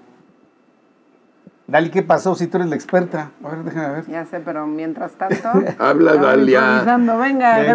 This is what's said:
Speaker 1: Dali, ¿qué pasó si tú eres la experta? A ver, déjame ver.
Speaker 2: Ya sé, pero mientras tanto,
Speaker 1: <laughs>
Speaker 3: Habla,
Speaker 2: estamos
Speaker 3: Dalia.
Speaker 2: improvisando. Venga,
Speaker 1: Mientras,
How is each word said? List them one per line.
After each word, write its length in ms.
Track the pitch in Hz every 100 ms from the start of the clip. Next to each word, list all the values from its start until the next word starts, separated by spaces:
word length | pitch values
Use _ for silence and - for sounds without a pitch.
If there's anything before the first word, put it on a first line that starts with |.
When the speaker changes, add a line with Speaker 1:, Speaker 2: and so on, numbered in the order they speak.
| _ _ _ _ _ _ _ _ _ _ _ _ _ _ - _ -
Speaker 1:
Dali, 220 | 143 165
¿qué 120 | 170
pasó 320 | 165 160 185
si 120 | 180 170
tú 100 | 185
eres 120 | 170
la 40 | 151
experta? 540 | - 185 175 160 151 _
A 40 | 147
ver, 140 | 160
déjame 300 | 165 156 151 147
ver. 100 | 165
Speaker 2:
Ya 180 | 165 160
sé, 140 | 175
pero 260 | 156 151 151
mientras 460 | 151 160 151 175
tanto, 360 | - 190 190 226
Speaker 1:
<laughs> 260 | 190 160 -
Speaker 3:
Habla, 340 | 127 147 165
Speaker 2:
estamos 140 | 151 135
Speaker 3:
Dalia. 300 | 131 135 127
Speaker 2:
improvisando. 580 | 131 127 202 247 233 226
Venga, 360 | 262 269 247 226
Speaker 1:
Mientras, 80 | 220